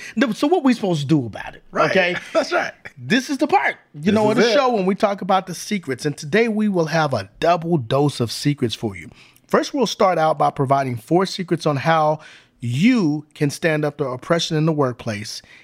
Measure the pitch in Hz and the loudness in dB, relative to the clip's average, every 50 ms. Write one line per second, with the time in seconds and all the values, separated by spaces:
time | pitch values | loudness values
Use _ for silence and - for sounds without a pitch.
0 | - - - 220 262 247 202 - - 294 349 381 269 262 240 - 226 190 175 147 | -8 -8 -2 0 0 0 0 0 0 2 2 2 4 2 2 2 0 -2 -2 -2
1 | 147 131 160 147 123 113 95 - - - - - - - - - 156 151 - 190 | 0 2 2 2 2 -2 -8 -12 -14 -14 -16 -18 -20 -8 -2 0 0 2 4 2
2 | 180 175 175 - - - - 320 277 - 349 339 285 - - _ - - - - | 2 2 0 -4 -8 -2 -2 0 0 0 -2 -2 -4 -4 -8 _ -20 -20 -18 -14
3 | 120 127 196 262 254 - 285 262 311 - 359 392 - - - - _ _ - 147 | -2 0 0 0 0 -2 -2 -2 0 2 2 2 0 0 -4 -6 _ _ -16 -4
4 | 147 196 208 220 214 214 220 160 208 240 220 294 269 254 247 208 185 185 202 - | 0 2 2 4 4 4 4 4 4 4 4 4 2 2 2 2 0 0 0 2
5 | - 202 202 196 202 180 196 - - - 165 - - - 208 196 165 135 131 120 | 0 0 0 -2 -2 0 0 0 0 -2 -8 -12 -8 -6 -6 -6 -4 -6 -6 -4
6 | - 151 139 - - 147 156 214 233 233 208 214 214 214 196 175 160 156 156 165 | -4 -4 -4 -4 -4 0 2 2 2 2 0 0 0 0 2 0 0 0 0 0
7 | 160 147 131 107 98 - _ - - 160 175 175 165 165 175 156 117 110 135 135 | 0 0 -2 -4 -4 -8 _ 0 2 2 2 2 2 0 0 0 0 0 2 2
8 | 147 143 - - 123 110 - - - 147 143 - 131 113 - - - 110 95 90 | 2 2 0 0 -4 -4 -4 -2 -2 -2 0 0 -2 -4 -2 -4 -6 -8 -8 -8
9 | 80 - - - - - _ _ _ _ - 226 311 - - 285 233 185 - - | -14 -20 -20 -20 -20 -20 _ _ _ _ 0 0 0 0 -2 -2 -2 -2 0 0
10 | 214 190 175 165 156 160 156 143 151 143 - - 139 127 139 139 135 131 123 117 | 2 2 2 2 2 0 2 2 0 0 0 0 0 2 2 0 0 -2 -4 -8
11 | - - 160 180 196 185 - - 185 - 175 160 - 156 147 135 127 165 165 160 | -4 0 0 2 2 0 -2 -8 -4 -4 -4 -2 0 0 -2 0 0 0 2 2
12 | 156 151 156 156 - - - - _ _ _ _ - 120 120 135 180 240 262 233 | 2 0 0 -2 -6 -14 -20 -20 _ _ _ _ -8 -6 -2 2 4 4 4 4
13 | 190 147 147 151 147 _ _ - 151 143 139 - - 165 156 151 151 147 143 - | 2 2 0 -2 -6 _ _ -4 -2 -2 -2 -2 0 0 0 0 -2 -2 -4 -4
14 | 147 131 127 120 - - 170 170 165 - 165 151 156 165 156 147 139 127 120 - | -6 -6 -6 -8 -2 0 0 0 0 0 0 0 0 2 2 2 0 0 -2 -4
15 | - 120 107 101 110 - - - - - - - | -6 -8 -8 -6 -8 -10 -12 -14 -16 -20 -20 -20